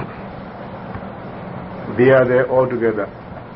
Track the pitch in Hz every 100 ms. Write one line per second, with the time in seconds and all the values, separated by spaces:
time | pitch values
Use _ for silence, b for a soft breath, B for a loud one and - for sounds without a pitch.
0 | - - - - - - - - - -
1 | - - - - - - - - - 104
2 | 123 131 123 127 123 127 127 120 113 104
3 | 98 - - - -